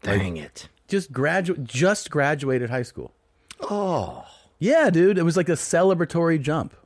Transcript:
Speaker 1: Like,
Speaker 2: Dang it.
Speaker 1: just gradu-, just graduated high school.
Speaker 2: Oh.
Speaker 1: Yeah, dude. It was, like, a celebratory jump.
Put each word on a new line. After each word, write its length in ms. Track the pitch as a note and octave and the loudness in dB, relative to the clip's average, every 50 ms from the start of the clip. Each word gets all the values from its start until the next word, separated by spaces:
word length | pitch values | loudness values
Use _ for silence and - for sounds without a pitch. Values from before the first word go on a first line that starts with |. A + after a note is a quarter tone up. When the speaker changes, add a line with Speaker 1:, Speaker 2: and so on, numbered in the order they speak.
| - | -4
Speaker 1:
Like, 160 | - G2+ G2+ | -2 0 0
Speaker 2:
Dang 160 | G2 F#2 F2 | 0 -2 -4
it. 320 | D#2+ D2+ D2 - - - - _ _ _ | -8 -12 -14 -18 -20 -20 -20 _ _ _
Speaker 1:
just 260 | - - G3 F3+ - C3+ | -4 -4 -4 -4 -4 -4
gradu-, 500 | B2 C3 D3+ E3 F#3+ F#3 E3+ F3+ D#3+ C#3 | -2 -2 0 0 0 0 -2 -4 -4 -6
just 460 | A2+ - B2 D#3 F#3 G#3 G3+ - - | -6 -2 0 2 2 2 0 -4 -4
graduated 600 | - D3 C#3 C#3+ D#3 D3 C#3 C3+ C3 B2+ B2 A2+ | -2 0 2 2 0 0 -2 -2 0 0 -2 -2
high 120 | A#2+ C3 B2 | -4 -6 -6
school. 280 | - - - B1 - - _ _ _ _ _ _ _ - - - | -6 -10 -14 -16 -16 -18 _ _ _ _ _ _ _ -14 -12 -8
Speaker 2:
Oh. 640 | - G3+ G#3 G3+ F#3+ F3 C#3 G2 - - - - - - - _ _ _ _ | -4 -4 -2 -2 0 0 -2 -2 -4 -8 -12 -18 -20 -20 -20 _ _ _ _
Speaker 1:
Yeah, 320 | D#3 G#3 C#4+ E4 D#4 A#3+ | 0 2 4 4 4 4
dude. 280 | F3+ E3 F3 F#3+ G#3 F3+ | 4 4 4 4 4 4
It 40 | E3+ | 2
was, 120 | E3+ D#3+ | 2 2
like, 120 | F#3 E3+ D#3 | 2 0 0
a 40 | E3+ | -2
celebratory 880 | - - - - E3 F3+ F#3+ F#3+ E3+ E3+ D#3+ - E3+ E3+ E3 E3 D#3+ | -2 -2 0 2 2 4 4 4 2 0 -2 0 0 2 2 2 0
jump. 340 | C3+ C#3 D3+ D#3+ - - - _ _ | 0 -2 -2 -2 -4 -6 -10 _ _